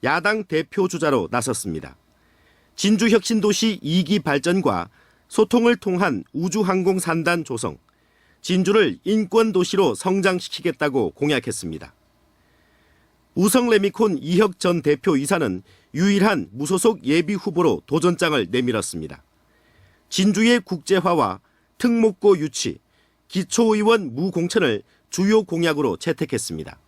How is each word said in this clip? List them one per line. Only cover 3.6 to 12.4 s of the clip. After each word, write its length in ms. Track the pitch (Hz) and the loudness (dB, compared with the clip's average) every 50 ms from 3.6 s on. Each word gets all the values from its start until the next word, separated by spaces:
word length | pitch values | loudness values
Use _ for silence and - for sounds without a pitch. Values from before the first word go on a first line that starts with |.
| - 226 208 - | 0 -2 -2 -2
이 240 | - 143 160 180 185 | -4 -2 0 0 2
기 140 | 143 196 208 | 2 0 -2
발전과 720 | - 160 147 143 127 170 180 196 170 147 104 90 85 98 _ _ _ _ _ _ _ _ | 0 0 -2 0 0 0 0 2 0 0 -2 -2 -4 -8 _ _ _ _ _ _ _ _
소통을 480 | - - 220 214 - 240 226 233 240 | 0 0 0 2 4 2 4 4 2
통한 480 | - - 208 185 180 196 185 135 98 - _ _ | 2 -2 -4 -2 0 0 0 -2 -4 -8 _ _
우주항공산단 1080 | 143 165 185 151 208 214 180 185 190 185 185 190 190 175 170 165 165 160 165 175 175 156 | -6 -6 -4 -2 -2 0 0 0 0 2 0 0 0 -2 -2 -4 -2 0 0 -2 -2 -4
조성, 340 | - 127 113 - 101 73 - _ _ _ _ _ _ _ _ _ _ _ _ _ | -6 -8 -6 -6 -8 -8 -10 _ _ _ _ _ _ _ _ _ _ _ _ _
진주를 560 | - 180 185 190 175 208 226 202 147 92 - _ | -2 0 0 2 2 4 4 2 2 0 -4 _
인권도시로 920 | 175 208 220 214 180 - 226 226 220 202 190 180 - - 190 196 151 110 | -2 0 0 0 0 2 2 2 2 2 0 0 0 2 2 2 2 2
성장시키겠다고 1160 | - - 190 190 196 185 196 185 180 - - - - - 175 156 _ 151 147 131 135 110 85 - | -2 -2 -2 -2 2 2 0 0 0 -4 -8 -14 -6 -6 -6 -4 _ -2 -2 0 0 -2 -2 -4
공약했습니다. 840 | - 143 147 151 127 110 123 110 - - 85 78 78 - - _ _ _ _ _ _ _ _ _ _ | -4 -2 0 0 -2 -2 -4 -8 -8 -8 -10 -10 -12 -14 -18 _ _ _ _ _ _ _ _ _ _